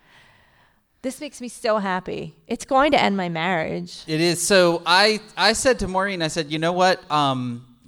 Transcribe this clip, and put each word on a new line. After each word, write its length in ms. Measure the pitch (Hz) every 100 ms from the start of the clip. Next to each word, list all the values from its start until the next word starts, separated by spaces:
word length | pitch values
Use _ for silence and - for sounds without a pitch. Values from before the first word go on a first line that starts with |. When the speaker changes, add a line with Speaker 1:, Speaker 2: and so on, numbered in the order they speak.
| _ _ _ _ _ _ _ _ _ _
Speaker 1:
This 180 | 262 254
makes 200 | 294 -
me 60 | 240
so 300 | - 233 214
happy. 560 | 196 185 180 - 156 - _
It's 160 | 240
going 260 | - 262 302
to 100 | 285
end 160 | 208 196
my 120 | 175
marriage. 760 | 165 170 175 165 170 175 - -
Speaker 2:
It 120 | 156
is. 220 | 170 165
So 380 | - 202 175 170
I, 360 | 165 180 208 214 - -
I 160 | 190
said 260 | 220 269 240
to 60 | 190
Maureen, 320 | 185 196 185
I 60 | 160
said, 240 | 175 147
"You 80 | 156
know 140 | 165
what? 360 | 180 185 170 -
Um, 520 | 151 139 127 123 120 123 _